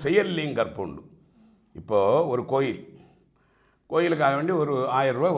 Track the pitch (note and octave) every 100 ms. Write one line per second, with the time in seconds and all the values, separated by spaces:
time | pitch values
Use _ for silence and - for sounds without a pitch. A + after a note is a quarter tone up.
0 | C#3+ F#3+ G3+ E3+ D3+ A#2 G#2 F#2+ F#2 C#2+
1 | - - _ _ _ _ _ - D#2+ G#2
2 | G2 C3+ E3 B2 B2 C3 C3+ F#2+ - -
3 | - _ _ _ _ _ _ _ _ D#3+
4 | F3 D#3 C#3+ C#3 D#3+ F3+ D3 C3+ B2+ B2+
5 | C3+ B2 E3+